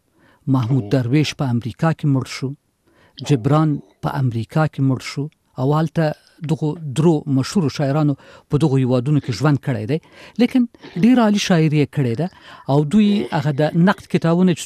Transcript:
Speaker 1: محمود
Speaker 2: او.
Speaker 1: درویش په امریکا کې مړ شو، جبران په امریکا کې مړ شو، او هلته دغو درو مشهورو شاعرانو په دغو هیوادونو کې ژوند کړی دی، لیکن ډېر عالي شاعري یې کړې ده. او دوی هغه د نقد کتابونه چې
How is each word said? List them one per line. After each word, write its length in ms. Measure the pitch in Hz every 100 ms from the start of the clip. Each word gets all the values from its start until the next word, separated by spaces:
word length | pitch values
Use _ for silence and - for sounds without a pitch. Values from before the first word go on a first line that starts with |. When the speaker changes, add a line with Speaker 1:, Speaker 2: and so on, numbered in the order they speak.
| _ _ _ _ - 131
Speaker 1:
محمود 280 | 113 135
Speaker 2:
او. 60 | 104
Speaker 1:
درویش 360 | 135 120 147 143 -
په 40 | 135
امریکا 380 | 120 117 - 165
کې 140 | 156 147
مړ 120 | 135 113
شو، 160 | - 135 143 _ _ _ _ _ - 123
جبران 420 | 139 107 151 156 139 - _
په 60 | 147 143
امریکا 440 | 127 113 110 160 156
کې 140 | - 135
مړ 100 | 127 -
شو، 140 | - 147 - _ -
او 60 | 131 151
هلته 360 | 160 - 156 151 _ _ 156
دغو 180 | 160 151 170 151 123
درو 160 | 165 151 - 135
مشهورو 300 | 127 214 143 -
شاعرانو 380 | 139 143 147 139 - - _
په 80 | 147
دغو 140 | 160 135
هیوادونو 380 | 127 127 123 147
کې 80 | - 98
ژوند 180 | 151 139 -
کړی 180 | 117 107
دی، 80 | 160 - - - -
لیکن 240 | 240 262 240 - - 180
ډېر 140 | 208 254
عالي 180 | 214 208 -
شاعري 300 | 170 160 151
یې 40 | 139 -
کړې 180 | 123 117
ده. 80 | 175 - - - -
او 160 | 139
دوی 260 | 151 208 208 202 -
هغه 200 | 160 139 143
د 180 | 151 165 185
نقد 200 | 196 -
کتابونه 400 | 175 165 175 185
چې 100 | 160